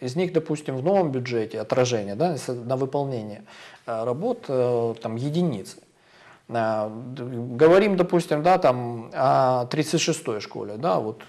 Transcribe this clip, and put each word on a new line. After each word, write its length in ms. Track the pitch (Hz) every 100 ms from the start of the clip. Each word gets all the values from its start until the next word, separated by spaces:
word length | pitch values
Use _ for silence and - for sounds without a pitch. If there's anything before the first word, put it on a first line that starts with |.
Из 160 | 127 143
них, 160 | 180
допустим, 440 | 190 185 151 - 131
в 60 |
новом 280 | 151 196 170
бюджете 500 | 131 123 117 110 110
отражение, 540 | 107 127 123 117 101
да, 220 | 101 175 139
с-, 160 | -
на 240 | 123 117 131
выполнение, 680 | 135 143 139 123 107 104 - - - - -
э, 180 | 113
работ, 400 | 117 123 226 233 -
э, 460 | 131 123 120 117 110
там, 140 | 113 113
единицы. 640 | 143 156 175 107 95 - - _ _ _ - - -
Э, 420 | 120 110 110 107
д-, 340 | 110 127 131 123 120 120 117
говорим, 400 | 156 190 208 185
допустим, 460 | 180 175 160 151
да, 160 | 165 185
там, 520 | 156 123 120 120 113
о 520 | 151 135 139 131 127 123
тридцать 340 | 147 156 165
шестой 400 | - 156 139 104
школе, 360 | 95 - 101 107
да, 220 | 165 175
вот 240 | 110 -